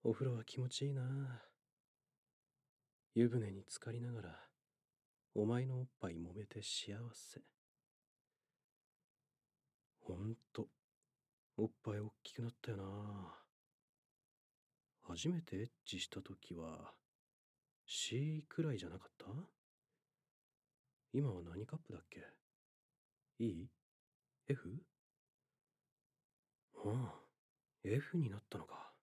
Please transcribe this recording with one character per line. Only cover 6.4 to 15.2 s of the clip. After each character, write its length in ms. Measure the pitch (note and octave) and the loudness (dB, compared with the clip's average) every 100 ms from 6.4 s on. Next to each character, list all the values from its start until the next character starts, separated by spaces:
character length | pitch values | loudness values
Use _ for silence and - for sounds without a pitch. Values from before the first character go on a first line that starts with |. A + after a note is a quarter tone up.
| G#2 | -8
て 160 | G#2+ | -6
幸 320 | G2+ - - G#2 A#2 | -2 -2 -2 -4 -6
せ。 300 | A2+ - - - _ _ _ _ _ _ _ _ _ _ _ _ _ _ _ _ _ _ _ _ _ _ _ _ _ | -10 -14 -14 -16 _ _ _ _ _ _ _ _ _ _ _ _ _ _ _ _ _ _ _ _ _ _ _ _ _
ほ 120 | - | -8
ん 220 | F2+ G#2 A2+ _ | -2 -2 -2 _
と、 140 | - - _ _ _ _ _ _ _ _ - | -6 -6 _ _ _ _ _ _ _ _ 0
お 80 | A2 | 0
っ 60 | - | 0
ぱ 140 | - G#2 | -2 0
い 40 | |
大 140 | G#2+ - | -2 -6
き 120 | - | -12
く 100 | - | -4
な 60 | A#2 | -4
っ 20 | - | -4
た 80 | - | -4
よ 80 | G#2 | -2
な。 60 | F#2+ G2+ G#2 G2+ F2+ - - _ _ _ _ _ _ _ _ _ _ _ _ _ _ _ - | -2 -2 -4 -6 -8 -12 -18 _ _ _ _ _ _ _ _ _ _ _ _ _ _ _ -8
初 220 | F2 | 0